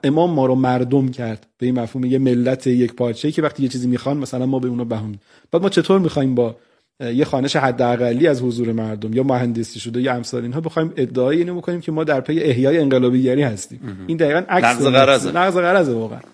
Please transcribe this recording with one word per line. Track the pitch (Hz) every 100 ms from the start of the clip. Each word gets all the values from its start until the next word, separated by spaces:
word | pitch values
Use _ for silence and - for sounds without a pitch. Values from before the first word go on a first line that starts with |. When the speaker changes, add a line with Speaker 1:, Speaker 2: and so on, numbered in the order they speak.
Speaker 1:
امام | 139 156 175
ما | 151 131
رو |
مردم | 131 127 123 123 139 131
کرد | 123 113 110 _ -
به | 123
این | 123
مفهوم | 113 131
یه | 127 131
ملت | 131 123 123 131 131
یک | 123 117
پارچه‌ای | - 120 113 151
که | 160
وقتی | 151 -
یه | 131
چیزی | 127 123
می‌خوان | 123 135 147
مثلاً | 131 123 131
ما | 131
به | 123
اونا | 120
بهونه. | 117 107 107 101 _ _ _
بعد | 170
ما | 196
چطور | 180 160 196
می‌خوایم | 165 151 135
با، | 123 117 - _ _ _ -
اه، | 123
یه | 123
خوانش | 147 135 139 151
حداقلی | 135 120 120 120 123 123 160
از | 127
حضور | 123 120 117
مردم | 113 110 104 110
یا | 117
مهندسی | 135 123 123 117 110 107
شده | 120 123
یا | 131
امثال | 123 117 123
اینها | 120 147
بخوایم | 160 160 160 170
ادعای | 131 127 127 165
اینو | 175 175
بکنیم | 175 175
که | 165
ما | 156
در | 156 139
پی | - 160
احیای | 151 120 135 165
انقلابیگری | 139 131 123 127 127 135
هستیم؟ | 135 104 - 120
Speaker 2:
مهم. | 117 95 92
Speaker 1:
این | 165
دقیقاً | 147 165 190
عکس | 185
Speaker 2:
نقض | 120 123
Speaker 1:
اون | 131
Speaker 2:
غرضه. | 131 135 131 -
Speaker 1:
است. | 175
نقض | 190 180
غرضه | 175 196 147
واقعاً. | 113 110 - -